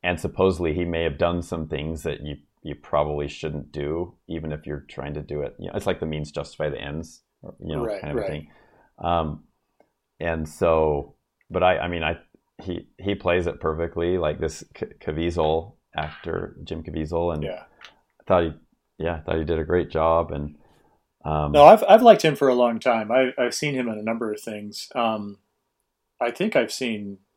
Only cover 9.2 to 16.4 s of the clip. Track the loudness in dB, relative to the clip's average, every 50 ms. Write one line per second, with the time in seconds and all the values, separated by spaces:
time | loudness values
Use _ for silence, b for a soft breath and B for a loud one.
9.2 | 0 -2 -6 -10 -14 _ _ _ _ _ _ _ _ _ _ _ _ _ _ -6
10.2 | -4 -2 -2 -2 -4 -6 -4 0 2 4 4 4 4 2 0 -2 -4 -8 -14 _
11.2 | _ _ _ _ _ -6 -2 2 4 4 4 2 0 -4 -4 -2 -2 -4 -4 -6
12.2 | -10 _ _ _ _ _ _ -14 -10 -8 -8 -8 -8 _ _ -8 -4 -4 -4 -2
13.2 | 0 2 2 2 2 -2 -4 -4 -4 -4 -2 -2 -4 -4 -4 -2 -2 0 0 0
14.2 | 0 -2 -2 -2 -4 -6 -6 -8 -18 _ -12 -12 -12 -12 -12 -12 -8 -6 -4 -2
15.2 | -2 -2 0 0 0 0 0 -2 -4 -8 -18 _ _ _ -8 -8 -8 -8 -10 -12
16.2 | -10 -8 -6 -6